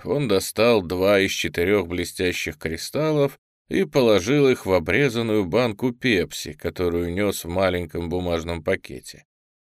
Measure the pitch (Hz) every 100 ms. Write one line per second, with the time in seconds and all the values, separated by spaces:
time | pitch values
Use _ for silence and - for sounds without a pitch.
0 | - 135 131 95 - - 117 113 82 90
1 | 95 101 95 - 85 82 87 104 85 90
2 | 85 - 90 87 - - - 82 - 135
3 | 156 151 139 - _ _ - - 180 147
4 | 117 101 98 147 135 123 95 90 80 101
5 | 143 113 117 107 90 107 123 98 127 120
6 | 123 95 78 - - 73 85 - 90 85
7 | 85 90 101 92 82 90 95 90 85 87
8 | 85 90 90 85 82 85 78 98 - 64
9 | - - _ _ _ _